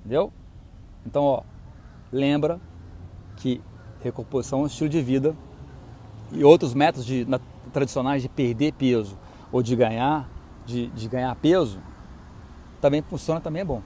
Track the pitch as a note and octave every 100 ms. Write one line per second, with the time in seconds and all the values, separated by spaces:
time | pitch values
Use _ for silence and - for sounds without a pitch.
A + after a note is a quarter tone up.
0 | G#2 C3 G3 - - - - - - -
1 | - C#3+ C#3+ C3 - - - - - -
2 | - B2+ C#3 C#3+ D3+ F3 - - - -
3 | - - - - B2+ B2 - - - -
4 | B2 A#2 A2+ C3+ A#2+ C3+ D3 - D#3 D#3+
5 | B2+ C3+ C#3+ D#3+ - - - - - -
6 | - - - - C#3+ - C#3 B2 D3+ D3+
7 | A#2+ C3 A#2 C3 - - - D3 C3+ -
8 | C3 C#3+ B2 - B2+ A2+ D3 D3+ C3 A#2+
9 | G2+ G2 - - - B2+ A#2 A#2+ A#2 A2+
10 | C3 D#3 B2 - - - A#2 A#2+ A#2+ -
11 | A2 B2+ B2+ A#2 D3 F#3 C3 F#2+ - -
12 | - - - - - - - - C#3+ D3
13 | D3+ D#3+ - D#3+ E3 D#3 F#3+ B2